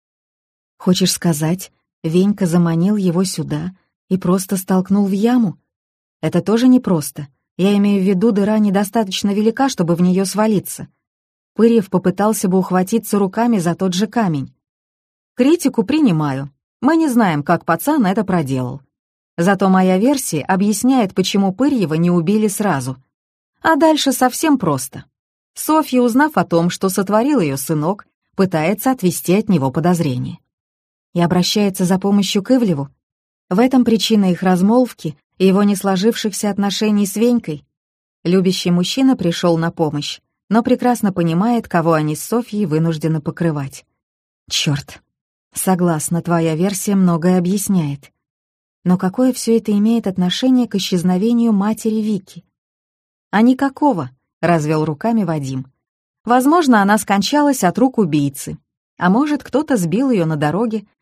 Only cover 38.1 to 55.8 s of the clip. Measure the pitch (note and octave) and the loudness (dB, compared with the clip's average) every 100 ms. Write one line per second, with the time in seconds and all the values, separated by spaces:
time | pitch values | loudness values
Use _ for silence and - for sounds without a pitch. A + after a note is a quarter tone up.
38.1 | _ E3+ F#3+ F#3 F3+ F3+ F3 F3+ C4+ C4+ | _ 0 2 2 0 0 0 0 0 2
39.1 | B3+ F3 E3+ F3 E3 E3 E3+ D#3 D3 - | 2 -2 -2 0 0 -2 -2 -4 -4 -8
40.1 | - _ _ - G#3+ B3+ B3+ B3 A#3+ G3+ | -14 _ _ -2 0 2 0 0 0 -2
41.1 | F#3 E3+ E3 A3+ A#3 A#3 F3 E3 D#3 D3+ | 0 0 0 0 -2 -2 0 2 2 0
42.1 | D3+ - B3 A#3 G#3 D#3+ D#3 E3 D#3 D#3 | -4 -4 -4 -4 -4 -2 0 -2 -2 -2
43.1 | D#3+ D#3+ - E3+ D3 C3+ - - _ _ | -4 -6 -4 -4 -4 -8 -12 -20 _ _
44.1 | _ _ _ - - D#3+ C#3 - - _ | _ _ _ -10 -4 -2 -4 -6 -20 _
45.1 | _ _ _ _ - F#3+ F3+ F3 D#3 - | _ _ _ _ -6 -2 0 0 -2 -4
46.1 | E3+ E3 E3+ E3 D#3 F#3+ F#3+ - G3 F#3 | -4 -2 0 0 -2 -2 -4 -2 0 2
47.1 | E3 F3 F#3 F3 G3+ - F#3 D3 C#3 - | 2 0 0 0 -2 -2 -2 -2 -6 -14
48.1 | _ _ _ _ _ _ _ F3+ F3+ F#3 | _ _ _ _ _ _ _ -2 0 -2
49.1 | G3 B3+ B3+ A3+ A3+ A3+ G3+ G#3+ A#3 G#3 | 0 -2 0 0 0 0 0 2 0 -2
50.1 | F#3 F3+ - C4 B3+ A#3 G3 - F#3 F3+ | -2 -2 0 2 2 0 -4 -2 -2 0
51.1 | F3+ A3+ A#3 A#3 G3+ G#3 A3 A3+ A3 G#3+ | 0 0 2 2 2 0 -2 -4 -2 -2
52.1 | G#3 - E3+ - _ _ _ _ _ _ | -4 -8 -20 -20 _ _ _ _ _ _
53.1 | _ _ G3 A#3 C4 C#4 - D4 F#3 C3 | _ _ 2 2 2 -2 0 0 0 -4
54.1 | - _ _ E3 E3+ D3+ D#3 D#3 D3 A3+ | -12 _ _ 0 0 0 -2 -2 -4 -2
55.1 | A3+ E3+ D#3 C3+ C3 C3 _ | 0 0 -4 -6 -8 -10 _